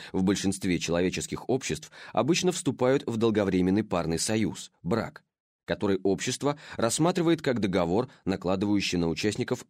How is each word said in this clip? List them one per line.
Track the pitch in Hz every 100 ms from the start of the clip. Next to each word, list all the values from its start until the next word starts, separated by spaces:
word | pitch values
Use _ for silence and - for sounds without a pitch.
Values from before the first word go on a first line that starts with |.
| -
в | 95
большинстве | 95 95 95 95 98 85
человеческих | - 85 92 85 76 76 -
обществ | 127 - 78 - - -
обычно | - 123 170 180
вступают | 175 - 120 127 139 -
в | 117
долговременный | 113 107 98 92 90 98
парный | 110 90 78 82
союз – | - 110 95 - - _
брак, | 82 113 80 - _ _ _ _
который | - 85 104 95
общество | 98 92 - 127 139 143 - -
рассматривает | 113 - 160 185 165 165
как | - 120
договор, | 101 90 85 95 127 -
накладывающий | - 95 87 95 101 101 92 90
на | 85
участников | 80 107 104 120 127 -